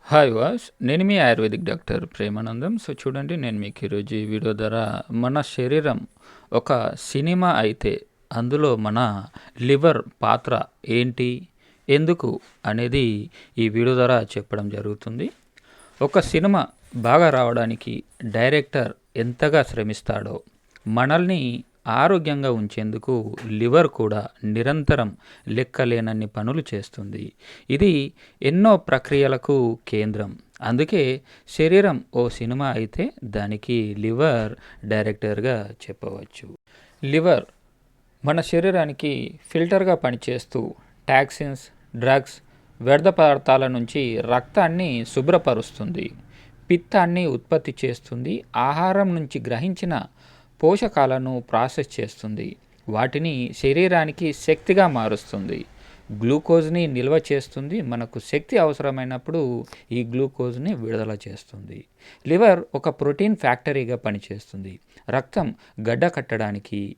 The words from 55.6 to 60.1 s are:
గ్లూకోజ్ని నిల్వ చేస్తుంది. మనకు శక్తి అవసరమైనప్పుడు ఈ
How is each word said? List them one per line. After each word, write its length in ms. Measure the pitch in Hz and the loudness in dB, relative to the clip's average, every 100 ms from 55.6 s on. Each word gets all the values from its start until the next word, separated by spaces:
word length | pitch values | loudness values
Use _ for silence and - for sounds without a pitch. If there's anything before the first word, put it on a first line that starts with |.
| - - - - - 104 | -10 -20 -20 -20 -14 -4
గ్లూకోజ్ని 600 | 113 147 - 165 156 170 165 127 | 0 0 4 2 4 -2 -2 -2
నిల్వ 180 | 127 160 - | 2 0 2
చేస్తుంది. 480 | 139 - - 139 208 139 | -4 -2 -10 -6 -6 -4
మనకు 260 | 120 117 120 - | -6 -8 -10 -4
శక్తి 280 | 147 - 233 | -6 0 2
అవసరమైనప్పుడు 760 | 160 143 139 131 127 127 - 165 135 117 - - _ 120 | 2 2 -4 -4 -6 -8 -4 -2 -2 -4 -8 -18 _ -4
ఈ 40 | 117 | -2